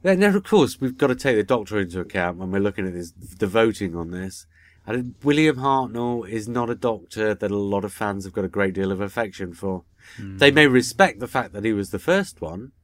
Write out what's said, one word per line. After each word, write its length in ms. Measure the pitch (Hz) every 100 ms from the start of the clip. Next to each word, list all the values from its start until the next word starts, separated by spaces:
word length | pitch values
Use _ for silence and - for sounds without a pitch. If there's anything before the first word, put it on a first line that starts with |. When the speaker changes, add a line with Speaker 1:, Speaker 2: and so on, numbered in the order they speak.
Speaker 1:
then, 200 | 180 190
of 220 | 208 202
course, 360 | - 214 131 -
we've 160 | 131 -
gotta 160 | 139
take 220 | 127 139 113
the 60 |
Doctor 360 | 95 123 101 107
into 220 | 95 90
account 380 | 85 98 87 87
when 120 | 92
we're 80 | 98
looking 260 | 101 98 95
at 60 |
this, 200 | 87 85
the 340 | - - - 101
voting 500 | 107 113 101 98 85
on 140 | 82
this. 360 | 90 95 - - _ _ _ -
And 280 | 120 123 -
William 340 | 139 147 156 131
Hartnell 720 | 135 135 127 113 120 120 95
is 200 | 113 107
not 220 | 120 117
a 40 |
Doctor 600 | 117 123 107 - - 107
that 160 | 104 104
a 60 | 101
lot 280 | 101 101
of 80 | 98
fans 320 | - 107 98
have 80 | 95
got 120 | 92
a 40 | 95
great 260 | 101 98
deal 180 | 95 95
of 80 | 95
affection 520 | 101 120 110 - 92
for. 320 | 85 98 92 - _ - -
Speaker 2:
Hmm. 220 | 101 95
Speaker 1:
They 120 | 143
may 160 | 143 147
respect 540 | 127 123 - 185 -
the 80 | 120
fact 240 | 135 117
that 120 | 104
he 80 | 110
was 180 | 104 95
the 80 | 98
first 420 | - 190 196 -
one 320 | 80 85 127 _